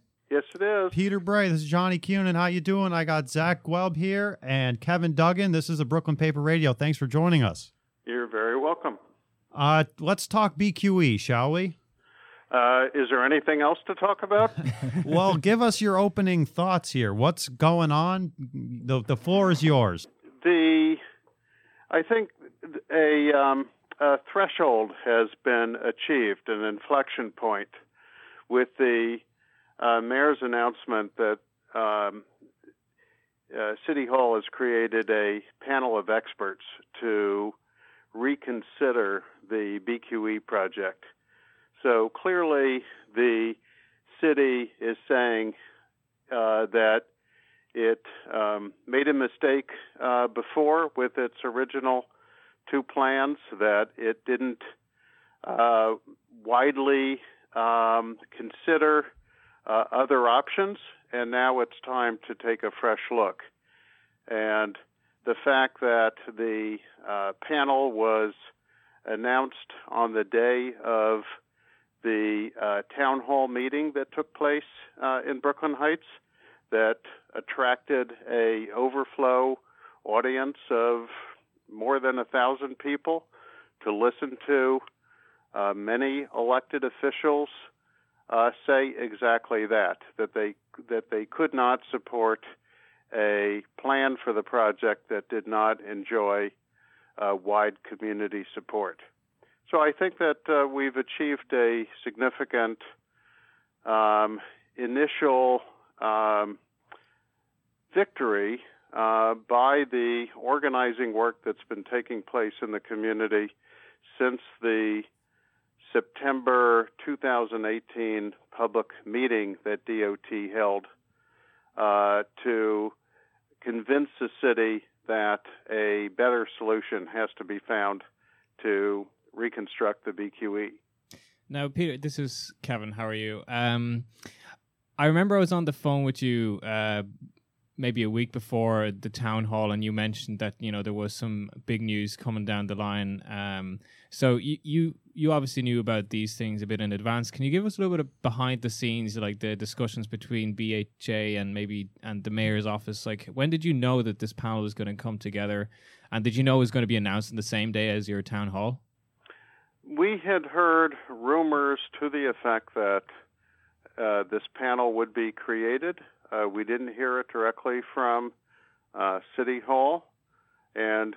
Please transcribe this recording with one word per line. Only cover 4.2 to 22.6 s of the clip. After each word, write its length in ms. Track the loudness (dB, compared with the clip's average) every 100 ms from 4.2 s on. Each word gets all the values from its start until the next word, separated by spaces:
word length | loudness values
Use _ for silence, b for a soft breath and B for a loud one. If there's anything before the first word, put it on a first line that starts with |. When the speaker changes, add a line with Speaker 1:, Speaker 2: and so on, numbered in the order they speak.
| -2 -4
Speaker 2:
and 380 | -2 0 0 -2
Kevin 340 | 0 0 2
Duggan. 380 | 4 4 4 2
This 160 | 0 0
is 80 | -2
the 60 |
Brooklyn 320 | 0 0 0 0
Paper 240 | 2 2
Radio. 320 | 2 2 2
Thanks 260 | 2 0 0
for 80 | 0
joining 360 | 2 4 6
us. 300 | 4 0 -12 _ _ _ -6
Speaker 1:
You're 200 | -4 -2
very 320 | 0 0 2
welcome. 400 | 0 0 -4 -8 _ _ _ _ _
Speaker 2:
Uh, 300 | 0 4 4 2 -2
let's 260 | -2 -2 0
talk 320 | 2 2 2
B 140 | -2
Q 280 | 2 2 4
E, 160 | 4 2
shall 360 | 0 0 2
we? 260 | 0 -4 -6 _ _ b b b b b
Speaker 1:
Uh, 360 | 2 4 6 4
is 160 | 2 2
there 160 | 4
anything 360 | 4 2 2 2
else 180 | 2 0 -4
to 80 |
talk 300 | -2 0 0
about? 260 | 2 2 2 0
Speaker 2:
<laughs> 480 | -6 -4 -4 -2
Well, 320 | 0 2 4 4
give 260 | 4 4
us 180 | 4 2
your 160 | 2 4
opening 480 | 2 2 2 2
thoughts 460 | 0 0 0 0 0
here. 240 | 0 0
What's 340 | 2 2 2 -6
going 440 | 2 4 4 4
on? 400 | 2 2 0 -4 -8
The, 640 | -12 -10 -10 -8 -2 -2
the 140 | 0 -2
floor 360 | 2 4 6
is 100 | 6
yours. 460 | 6 6 4 2 -8 _ -20 -2
Speaker 1:
The, 540 | 4 6 6 6 4 2 B B B _ b b b b b
I 120 | 0
think 280 | 2 0 0 _ -20 _